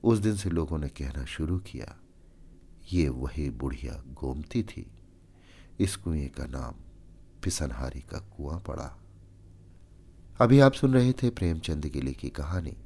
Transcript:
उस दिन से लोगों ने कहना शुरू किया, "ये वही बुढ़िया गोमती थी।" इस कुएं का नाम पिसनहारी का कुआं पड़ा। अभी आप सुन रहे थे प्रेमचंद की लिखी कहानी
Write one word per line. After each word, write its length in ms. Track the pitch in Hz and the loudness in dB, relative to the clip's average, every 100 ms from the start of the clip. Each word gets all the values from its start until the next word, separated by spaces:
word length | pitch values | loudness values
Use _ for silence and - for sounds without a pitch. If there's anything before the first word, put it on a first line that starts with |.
उस 160 | 113 113 | 6 4
दिन 160 | 107 104 | 4 0
से 140 | 95 | 0
लोगों 280 | 85 78 80 | 0 0 -2
ने 120 | 73 | -4
कहना 360 | - 69 69 65 | -6 -8 -6 -8
शुरू 340 | - 76 92 | -4 -2 -2
किया, 400 | - - - - - - - - - - - - - | -4 -12 -12 -16 -20 -20 -20 -20 -20 -20 -20 -20 -2
"ये 160 | 87 76 | 2 2
वही 400 | 64 64 - 69 | 2 -4 -2 -4
बुढ़िया 440 | 57 65 64 65 | -2 -4 -4 -8
गोमती 720 | 57 67 65 67 67 82 120 | -10 -14 -8 -6 -6 -4 -4
थी।" 280 | 101 - - - - - - - - - - - | -4 -8 -14 -18 -20 -20 -20 -20 -20 -20 -20 -2
इस 160 | 98 - | -2 0
कुएं 340 | 87 78 69 | -4 -2 -4
का 160 | 69 69 | -6 -8
नाम 280 | 64 60 - - - - - - - | -6 -8 -12 -18 -20 -20 -20 -20 -6
पिसनहारी 580 | 92 - 71 60 65 62 | -4 -2 -4 -4 -6 -8
का 180 | - - | -10 -12
कुआं 400 | - - 71 85 | -12 -10 -6 -6
पड़ा। 380 | - - - - - - - - - - - - - - - - - - | -6 -8 -8 -12 -20 -20 -20 -20 -20 -20 -20 -20 -20 -20 -20 -20 -20 4
अभी 180 | 120 139 | 8 10
आप 140 | 135 | 10
सुन 200 | - 139 | 8 4
रहे 200 | 127 123 | 6 4
थे 160 | 127 123 | 2 0
प्रेमचंद 600 | - 90 80 78 76 73 | 2 0 0 -2 -4 -4
की 120 | 69 | -4
लिखी 280 | 65 67 67 | -4 -6 -8
कहानी 480 | - 73 90 80 - | -6 -4 -4 -4 -10